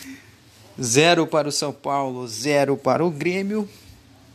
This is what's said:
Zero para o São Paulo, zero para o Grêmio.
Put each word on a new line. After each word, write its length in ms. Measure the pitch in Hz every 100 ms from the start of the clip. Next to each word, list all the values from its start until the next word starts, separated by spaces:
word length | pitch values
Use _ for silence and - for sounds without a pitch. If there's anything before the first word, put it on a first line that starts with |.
| 269 262 - - _ _ - -
Zero 460 | 127 127 165 165 160
para 200 | 160 143
o 40 |
São 200 | 139 147
Paulo, 560 | 139 143 139 135 123 123
zero 480 | 110 139 143 139 135
para 280 | 135 127 170
o 60 |
Grêmio. 580 | 147 160 185 196 214 202 - - - _ - -